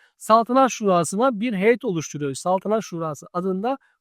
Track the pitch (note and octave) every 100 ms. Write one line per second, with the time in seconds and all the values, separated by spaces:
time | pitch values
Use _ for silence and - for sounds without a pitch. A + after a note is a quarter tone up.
0 | _ _ - A3+ A3+ B3+ C4 - G3+ F3
1 | E3 G3 C4+ G3+ B3 F#3+ G#3+ B3 B3 E3
2 | - D3 C#3+ C3 F3+ F#3+ G3 A3 - E3+
3 | D#3+ D3 - F3 F#3+ F#3 A3+ C4+ _ _